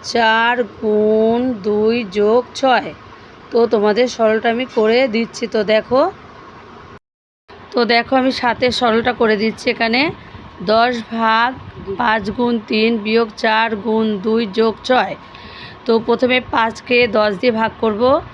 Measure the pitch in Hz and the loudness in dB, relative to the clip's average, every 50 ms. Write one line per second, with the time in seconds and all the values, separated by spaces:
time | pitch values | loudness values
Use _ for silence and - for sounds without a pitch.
0 | - - - 233 233 220 220 226 233 233 247 247 247 202 - - - 214 214 208 | -12 -4 -2 0 2 2 2 2 2 0 0 0 -2 -6 -6 -6 -2 0 0 2
1 | 214 214 214 220 220 220 233 240 247 262 247 208 180 208 208 208 214 220 233 240 | 2 2 2 2 2 2 2 0 0 -2 -4 -4 -4 -2 0 2 2 2 0 0
2 | 233 196 180 208 208 208 220 247 240 - - - - 262 247 214 190 - 147 - | -4 -4 -2 0 2 4 2 2 0 -2 -8 -2 2 2 2 2 0 -4 -14 -14
3 | - - - - - - - - - - - 240 233 226 240 220 202 214 208 214 | -20 -20 -20 -20 -20 -20 -20 -20 -20 -2 0 0 2 2 2 2 2 2 2 2
4 | 247 247 - - 226 214 220 220 214 233 226 233 262 240 - 233 214 214 226 247 | 0 0 0 0 2 2 2 2 0 0 -2 -2 -4 -4 -2 0 2 2 4 2
5 | 269 269 208 233 233 - - - 240 214 - 220 208 185 214 220 208 - 240 262 | 2 2 0 -2 -2 -2 -6 -8 -8 -4 -2 -2 0 2 2 0 2 0 0 2
6 | 302 370 415 - - - - - - - - - - - - - - - - - | 2 0 -2 -8 -20 -20 -20 -20 -20 -20 -20 -20 -20 -20 -20 -20 -20 -20 -20 -20
7 | _ _ _ _ _ _ _ _ _ _ - - - - - 247 240 214 233 233 | _ _ _ _ _ _ _ _ _ _ -20 -20 -20 -6 -2 -2 0 2 2 0
8 | 233 240 269 269 254 262 254 - - 240 226 - 262 247 233 - 254 233 220 226 | 0 2 0 2 2 2 -2 0 -2 -2 -2 0 -2 -2 0 0 0 2 2 2
9 | 233 247 247 240 240 220 214 202 214 226 208 - - 254 226 - 240 226 226 254 | 0 0 0 0 2 2 2 2 0 -2 -2 -2 -4 -4 -2 -2 -2 0 0 0
10 | 285 339 403 - - - - - - - - - 180 175 214 226 233 247 247 233 | 0 -2 -4 -8 -16 -20 -20 -18 -20 -18 -16 -10 -2 2 2 4 4 2 0 -4
11 | 220 - 233 226 226 220 220 226 233 247 262 - - - - - - 190 196 170 | -8 -8 -6 -2 0 2 2 2 2 0 -2 -8 -16 -18 -16 -14 -10 -10 -6 -2
12 | - 202 220 226 196 202 - - 240 240 240 233 208 - 240 214 220 226 233 220 | 0 0 0 0 -2 -6 -4 -2 -2 0 0 -2 -4 -2 0 2 2 2 0 0
13 | 202 214 220 226 233 220 214 - - 226 220 220 226 233 220 202 190 233 220 220 | -2 0 0 0 0 0 -4 -4 -2 0 2 2 0 0 -2 -6 -4 -2 0 0
14 | 220 220 214 196 185 220 220 226 233 202 185 226 220 226 208 - - - 254 247 | 0 0 -2 -2 -2 0 0 0 -2 -2 0 0 0 0 0 -4 -2 0 2 2
15 | 196 190 156 - - - - - - - - - - - - - - - 226 226 | 2 0 -4 -12 -14 -20 -20 -20 -20 -18 -18 -18 -18 -18 -20 -12 -2 0 0 0
16 | 226 226 233 233 - 240 254 254 247 - - 269 226 226 226 - - - 247 240 | 2 0 0 0 2 2 2 0 0 -2 -2 0 0 0 -2 -8 -4 0 2 2
17 | 247 240 196 220 208 214 202 180 - 254 226 220 226 220 220 - - 226 214 202 | 2 2 2 2 2 2 0 0 0 0 0 0 -2 -2 -2 -2 -2 -2 0 2
18 | 240 254 269 330 359 - | 2 2 2 2 -2 -6